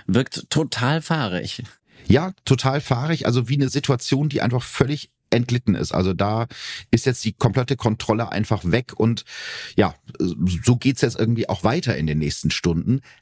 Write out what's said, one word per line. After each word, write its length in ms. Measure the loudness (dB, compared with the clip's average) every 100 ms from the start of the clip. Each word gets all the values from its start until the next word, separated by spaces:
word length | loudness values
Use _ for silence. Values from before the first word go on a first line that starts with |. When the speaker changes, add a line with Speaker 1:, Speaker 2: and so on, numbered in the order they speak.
| 0
Speaker 1:
wirkt 420 | 0 0 -6 -2
total 520 | 0 0 0 0 0
fahrig. 600 | 0 -2 0 -2 -6 -10 -14 -16 _ _ 2
Speaker 2:
Ja, 240 | 2 4 -6 0
total 340 | 2 2 0
fahrig. 460 | 0 0 0 0 0
Also 240 | 0 0
wie 60 | 0
eine 140 | 2
Situation, 600 | 0 0 -2 0 0 0
die 120 | 0
einfach 220 | 0 -2
völlig 460 | -4 0 0 0 -6 _ _
entglitten 440 | 0 2 0 2 0
ist. 160 | 0
Also 220 | 0 0
da 320 | 2 0 0 -4 -8 -12 -12 0
ist 140 | 2 2
jetzt 200 | -2 -4
die 80 |
komplette 420 | 0 2 2 0 0
Kontrolle 560 | 0 0 0 0 0
einfach 300 | -4 0 0
weg 300 | 2 0 0 0
und 300 | 0 0 -6 -14 -12 -12 -4 0
ja, 200 | 0 0 -18 -4
so 580 | -4 0 -2 0 2 2
geht's 240 | 2 0
jetzt 180 | -2 0
irgendwie 300 | 0 0 -2
auch 140 | 0
weiter 340 | 0 0 -2 -2
in 100 | 0
den 120 | 0
nächsten 320 | -2 -2 -4
Stunden. 500 | -2 0 0 0 -2 -4 -6